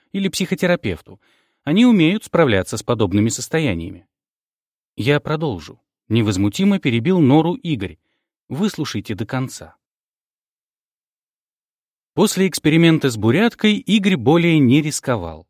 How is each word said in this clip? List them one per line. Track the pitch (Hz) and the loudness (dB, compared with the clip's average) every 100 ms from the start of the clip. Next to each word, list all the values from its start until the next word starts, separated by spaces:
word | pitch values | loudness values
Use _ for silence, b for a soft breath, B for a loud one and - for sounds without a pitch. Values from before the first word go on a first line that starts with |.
| _ | _
или | 196 190 | -6 -6
психотерапевту. | - 185 180 180 175 107 82 - 95 _ _ _ _ | -4 -4 -2 -2 -2 -4 -8 -10 -20 _ _ _ _
Они | - 180 247 | -2 2 4
умеют | 214 156 208 | 6 4 0
справляться | - 165 151 98 92 113 | -2 0 2 2 -2 -6
с | |
подобными | - 120 101 101 113 | -4 -2 0 0 0
состояниями». | 110 - 160 147 87 82 - _ _ _ _ _ _ _ _ _ - | -2 -6 -4 -2 -4 -8 -14 _ _ _ _ _ _ _ _ _ -6
«Я | 107 147 | 0 0
продолжу», — | - 156 156 92 - - _ _ _ | -2 -6 -4 -6 -10 -20 _ _ _
невозмутимо | 110 107 95 104 - 196 196 | 0 2 0 -2 0 0 2
перебил | 143 117 120 185 | 0 -2 0 2
Нору | 139 147 160 | 4 4 2
Игорь. | 180 170 131 92 80 _ _ _ _ _ | -4 -6 -6 -6 -12 _ _ _ _ _
«Выслушайте | 135 208 - 139 107 98 92 | -6 -4 -4 -8 -8 -8 -8
до | 117 | -6
конца». | 131 131 - - _ _ _ _ _ _ _ _ _ _ _ _ _ _ _ _ _ _ _ _ _ _ _ _ | -6 -8 -10 -20 _ _ _ _ _ _ _ _ _ _ _ _ _ _ _ _ _ _ _ _ _ _ _ _
После | - - - 190 | -2 0 0 -2
эксперимента | - 156 160 170 160 135 | 0 2 4 4 4 0
с | 110 | 0
буряткой | 107 143 233 - 214 208 | 0 2 0 0 0 0
Игорь | - 214 196 180 | 0 0 2 0
более | 110 170 170 160 | 2 2 2 4
не | 127 143 | 4 4
рисковал. | 151 - - 117 85 80 - | 2 -6 -4 -4 -6 -14 -20